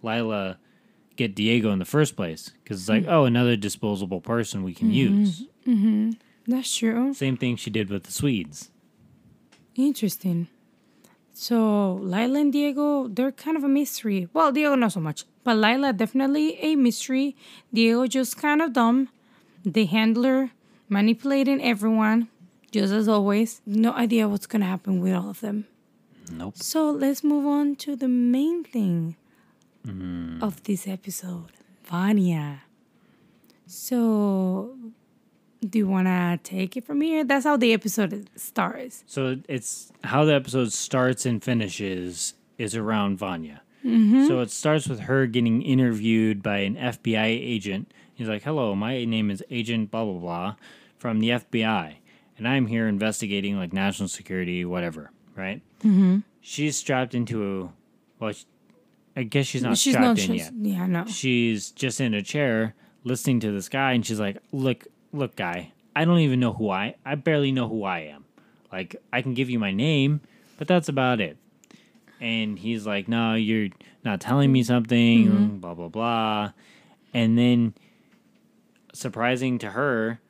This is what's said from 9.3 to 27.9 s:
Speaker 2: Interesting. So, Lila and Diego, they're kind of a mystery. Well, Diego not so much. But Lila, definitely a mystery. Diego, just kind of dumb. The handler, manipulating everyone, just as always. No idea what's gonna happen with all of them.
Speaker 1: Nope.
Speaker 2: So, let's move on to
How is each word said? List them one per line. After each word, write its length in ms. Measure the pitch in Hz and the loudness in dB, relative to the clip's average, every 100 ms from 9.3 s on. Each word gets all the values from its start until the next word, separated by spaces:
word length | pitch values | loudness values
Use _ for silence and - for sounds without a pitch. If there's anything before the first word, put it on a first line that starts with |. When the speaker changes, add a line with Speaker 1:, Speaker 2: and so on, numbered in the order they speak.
| _ _ _ _ | _ _ _ _
Speaker 2:
Interesting. 720 | - 277 277 202 - 190 170 170 _ _ _ _ _ - _ _ | 0 0 2 -2 -2 -2 -2 -4 _ _ _ _ _ -20 _ _
So, 600 | - - 233 220 208 196 185 | -14 -2 2 4 4 2 0
Lila 380 | 196 185 240 277 | -2 0 2 2
and 120 | 294 | 2
Diego, 540 | 277 294 277 294 285 254 | 2 0 0 0 0 -2
they're 240 | 202 262 | -2 -2
kind 240 | 262 302 320 | -4 -4 -2
of 80 | |
a 40 | 277 | 2
mystery. 600 | 277 277 - 226 196 175 | 2 0 -4 -2 -2 -2
Well, 180 | 311 311 | 2 2
Diego 220 | 262 302 269 | 4 2 4
not 160 | 233 | 2
so 80 | 180 | 0
much. 240 | 156 151 - _ | -4 -6 -12 _
But 120 | - 226 | 0 4
Lila, 360 | 214 254 277 | 4 4 2
definitely 640 | 202 226 262 269 285 302 - | 0 0 2 2 2 0 0
a 140 | 311 311 | 0 4
mystery. 580 | 247 220 - 262 277 - - - _ | 4 2 -2 0 0 -4 -20 -20 _
Diego, 340 | 233 226 233 254 | 2 4 4 2
just 300 | 262 254 - | 0 -2 -2
kind 220 | 302 294 | 0 2
of 120 | 330 | 2
dumb. 360 | 247 226 247 262 _ _ _ _ _ | 2 4 4 0 _ _ _ _ _
The 200 | 202 170 202 | -2 2 2
handler, 640 | 214 220 226 254 262 262 _ _ _ _ | 4 4 4 4 2 0 _ _ _ _
manipulating 720 | 202 208 226 277 277 269 277 | 2 4 2 0 2 2 2
everyone, 680 | 269 214 214 220 214 226 226 _ - _ _ | 0 0 2 2 4 2 0 _ -20 _ _
just 200 | 214 202 | -2 0
as 160 | 208 214 | 2 4
always. 540 | 214 202 202 226 - - | 4 4 2 0 -4 -4
No 260 | 208 226 | 2 2
idea 360 | 247 233 226 214 | 2 2 2 2
what's 180 | 202 - | 0 -2
gonna 200 | 220 185 | -2 0
happen 340 | 185 - 185 | -2 -2 0
with 120 | 185 | 0
all 160 | 185 196 | 0 -2
of 100 | 202 | -8
them. 260 | 214 208 208 _ _ _ _ _ - | -6 -6 -8 _ _ _ _ _ -16
Speaker 1:
Nope. 240 | 82 87 - | -12 -12 -10
Speaker 2:
So, 320 | - 320 311 | -4 0 0
let's 320 | 285 269 277 | 0 0 0
move 220 | 302 294 285 | 0 2 2
on 300 | 285 285 277 | 2 0 -2
to 200 | - | -6